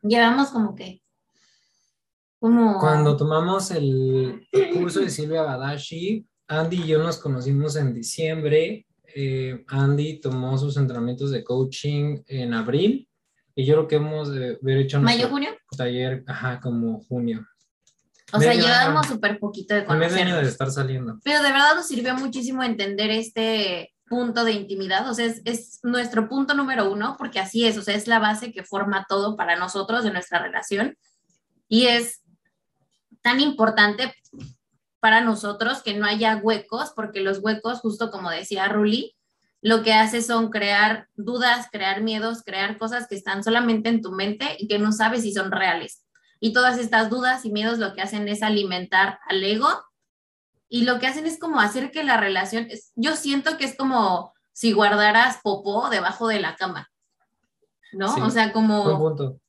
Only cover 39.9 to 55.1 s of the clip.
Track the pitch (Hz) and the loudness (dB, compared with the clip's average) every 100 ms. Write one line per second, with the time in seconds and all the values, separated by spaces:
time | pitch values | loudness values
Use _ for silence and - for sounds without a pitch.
39.9 | 220 220 233 226 233 220 220 202 202 214 | 4 4 2 0 0 0 -2 0 4 4
40.9 | 226 - - 202 247 247 240 233 208 190 | 2 -6 -10 -6 0 2 0 -2 -6 -4
41.9 | 196 220 214 220 226 - 190 196 214 226 | -2 -2 -2 -4 -6 -8 -6 -4 -4 -6
42.9 | 240 233 196 190 196 208 233 240 226 220 | -6 -8 -10 -6 -4 2 2 4 2 2
43.9 | 226 202 190 202 208 277 311 214 208 208 | 0 0 -4 -4 -4 -6 -6 -2 0 2
44.9 | 214 220 240 220 196 196 185 185 170 156 | 2 0 0 -2 -2 -2 0 0 0 -4
45.9 | - _ _ _ _ 220 226 254 240 226 | -14 _ _ _ _ -2 2 2 2 2
46.9 | 220 220 247 254 254 226 208 220 233 202 | 2 2 0 0 -2 -2 -2 -2 -2 -4
47.9 | - 196 214 208 208 220 208 196 180 180 | -4 -6 -4 -4 -2 0 0 0 -4 0
48.9 | 190 196 - - 190 190 214 285 392 - | 2 2 0 -4 -2 0 2 2 0 -6
49.9 | _ _ _ _ _ _ _ _ 240 240 | _ _ _ _ _ _ _ _ 0 2
50.9 | 240 254 285 311 320 339 294 208 240 269 | 2 0 -2 -6 -6 -4 0 0 0 -6
51.9 | 311 302 233 202 190 196 220 226 214 - | -4 0 2 2 0 -2 -4 -6 -12 -16
52.9 | - 262 311 277 277 294 311 269 - 269 | -4 -2 -2 0 0 0 -2 -4 -2 0
53.9 | 254 202 175 - _ _ - 233 202 208 | 2 2 0 -4 _ _ -2 2 4 4
54.9 | 208 208 | 6 6